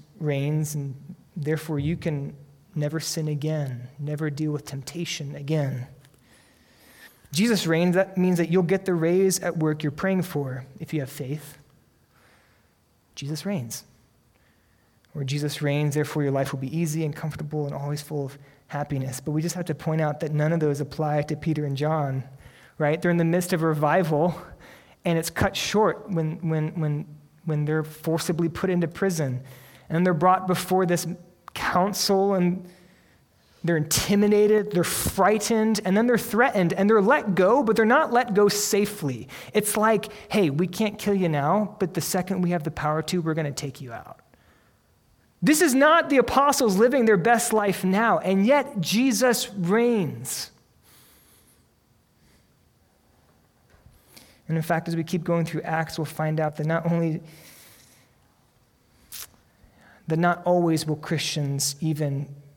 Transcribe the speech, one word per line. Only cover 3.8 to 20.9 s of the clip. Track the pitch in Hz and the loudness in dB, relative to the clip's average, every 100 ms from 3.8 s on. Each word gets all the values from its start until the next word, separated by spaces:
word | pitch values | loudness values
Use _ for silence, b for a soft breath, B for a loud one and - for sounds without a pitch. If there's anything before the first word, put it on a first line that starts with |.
| 123 - | -12 -10
never | 143 147 151 | -8 -4 -4
deal | 139 156 | -2 -4
with | 147 - | -4 -6
temptation | 139 - 170 165 - 139 143 | -12 -10 -8 -8 -8 -10 -10
again." | 143 156 135 131 127 - - B B B B B B B B B B B B | -2 0 0 -4 -10 -16 -20 B B B B B B B B B B B B
"Jesus | 147 233 202 160 | 0 2 2 2
reigns, | 160 180 175 | 2 4 4
that | 190 185 | 2 2
means | 180 170 | 2 2
that | 165 | 2
you'll | 180 | 2
get | 170 190 190 | 2 0 0
the | |
raise | 175 160 185 190 180 | 0 2 2 2 0
at | 175 170 | -4 -2
work | 156 151 | -2 0
you're | 151 | -4
praying | 147 190 190 | -4 -2 0
for | - 147 135 131 - - | -2 -4 -6 -8 -14 -16
if | 160 | -6
you | 156 | -6
have | 131 | -6
faith." | - 131 151 - - - _ _ _ _ b b b b b b b _ _ _ - | -8 -8 -8 -10 -20 -20 _ _ _ _ b b b b b b b _ _ _ -14
Jesus | 139 156 196 | -10 -8 -4
reigns. | 196 117 - - _ _ _ _ b b b b b b b b | -6 -6 -12 -14 _ _ _ _ b b b b b b b b
Or, | 151 | -10
"Jesus | 131 143 147 - | -4 -4 -4 -2
reigns, | 147 143 147 143 | -2 0 0 0
therefore | 147 156 | -2 -2
your | 143 | 0
life | 135 135 | 0 -2
will | 139 | -4
be | 131 160 | -6 -4
easy | 170 156 | -2 -2
and | 156 143 | -4 -4
comfortable | 156 - 151 151 143 | -8 -8 -8 -6 -6
and | 143 | -6
always | 143 147 | -6 -8
full | - 151 139 | -6 -8 -8
of | - B B B | -10 B B B
happiness." | 143 147 139 131 - | -8 -4 -4 -4 -6
But | - | -4
we | 151 | -2
just | 165 180 | -2 -4
have | 175 | -6
to | 143 | -4
point | - 160 | -2 0
out | 151 151 | 0 -2
that | 151 | -2
none | 151 151 | 0 2
of | 165 | 2
those | 151 139 | 2 0
apply | 147 | -4